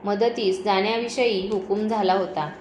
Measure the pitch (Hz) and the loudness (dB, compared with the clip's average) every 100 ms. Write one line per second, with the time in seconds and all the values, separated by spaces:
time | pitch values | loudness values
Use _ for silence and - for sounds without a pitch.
0 | 202 202 233 233 202 185 208 190 208 233 | -2 0 0 2 -2 0 2 2 2 0
1 | 233 262 240 196 190 208 185 202 214 220 | -2 0 2 2 -2 -4 -2 -2 0 2
2 | 185 190 175 165 151 - | 2 2 0 -2 -4 -8